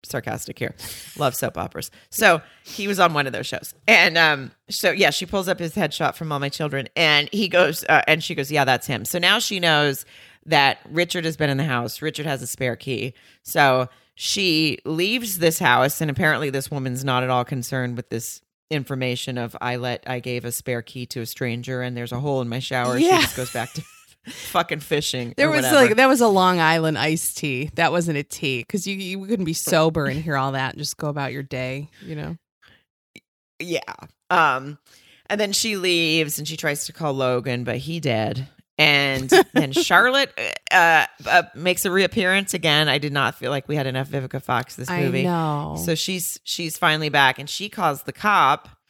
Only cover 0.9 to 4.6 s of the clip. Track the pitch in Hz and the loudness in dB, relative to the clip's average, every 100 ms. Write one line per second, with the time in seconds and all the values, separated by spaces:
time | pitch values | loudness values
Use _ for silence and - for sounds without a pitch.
0.9 | - - - 143 120 131 - 95 - - | -14 -16 -4 -2 -2 -6 -6 -10 -10 -14
1.9 | - _ - 208 165 - _ - - 202 | -16 _ 2 4 4 0 _ -16 -8 -4
2.9 | 196 175 151 139 120 - - - - - | 2 4 4 -2 -4 -6 -8 -10 -6 4
3.9 | 226 180 165 160 143 131 _ | 6 6 4 4 2 -4 _